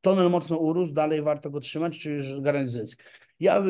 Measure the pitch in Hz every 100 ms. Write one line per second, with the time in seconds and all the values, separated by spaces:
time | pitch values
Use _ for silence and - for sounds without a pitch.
0 | 190 190 175 175 151 165 156 165 175 143
1 | 156 156 151 147 147 143 127 151 170 151
2 | 151 147 135 135 139 143 135 120 107 -
3 | - - _ _ 165 202 190